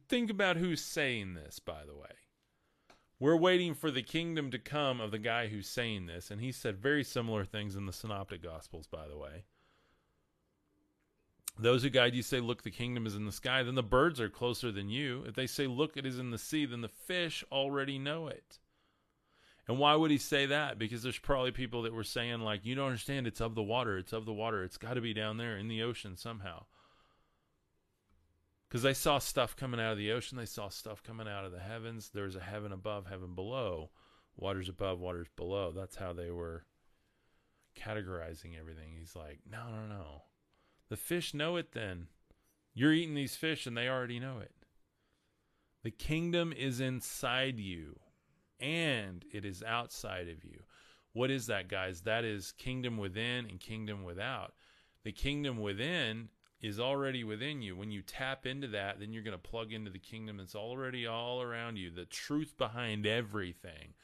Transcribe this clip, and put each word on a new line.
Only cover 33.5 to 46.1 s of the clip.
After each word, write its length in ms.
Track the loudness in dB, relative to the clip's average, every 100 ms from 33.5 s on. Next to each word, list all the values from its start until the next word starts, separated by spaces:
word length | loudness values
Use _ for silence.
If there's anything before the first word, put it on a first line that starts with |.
| 0 0 -2 -4 -12 -20 -20 _ -6
waters 320 | -2 -2 -2
above, 320 | -2 0 0
waters 280 | -2 -4 -6
below. 380 | -6 -2 0 0
That's 240 | -2 -6 -6
how 160 | -6
they 180 | -4 -4
were 360 | -4 -4 -6 -12 _ _ _ _ _ _ _ _ _ _
categorizing 840 | -12 -6 -4 -4 -4 -6 -10 -12 -14
everything. 360 | -12 -14 -14
He's 240 | -14 -14 -12
like, 280 | -14 -14
"No, 260 | -14 -10 -8
no, 180 | -8 -8
no. 340 | -8 -10 -14 -20 _ _ _ _ _ -10
The 60 | -8
fish 380 | -2 -2 -2
know 220 | -2 0 0
it 160 | -2
then. 360 | -4 -4 -6 -10 -16 _ _ _ _ _
You're 220 | 4 8
eating 200 | 8 4
these 220 | 0 -2 0
fish 300 | 0 0 -2
and 100 | 0
they 140 | 0
already 280 | 2 0 -4
know 200 | -6 -8
it." 160 | -12 _ _ _ _ _ _ _ _ _ _ _ _ _
The 80 | -8
kingdom 600 | -4 0